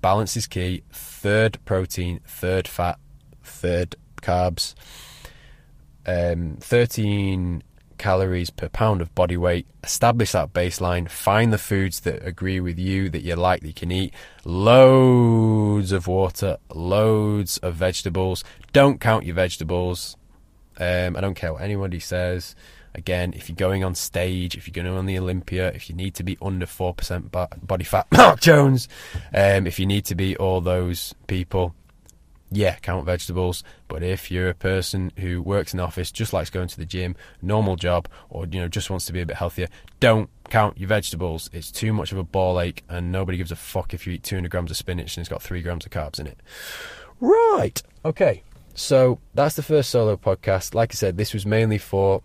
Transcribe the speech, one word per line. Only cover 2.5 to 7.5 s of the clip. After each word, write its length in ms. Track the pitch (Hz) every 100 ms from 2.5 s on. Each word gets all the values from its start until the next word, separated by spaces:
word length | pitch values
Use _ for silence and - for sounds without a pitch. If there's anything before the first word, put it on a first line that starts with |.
| 92 90
fat, 320 | - 87 - - - - -
third 520 | - - 90 87 90 - - -
carbs. 520 | - 90 90 85 - - - - - - - - - - - - - - -
Um, 520 | 90 87 85 85 73
thirteen 1040 | - 120 120 - 107 101 98 95 90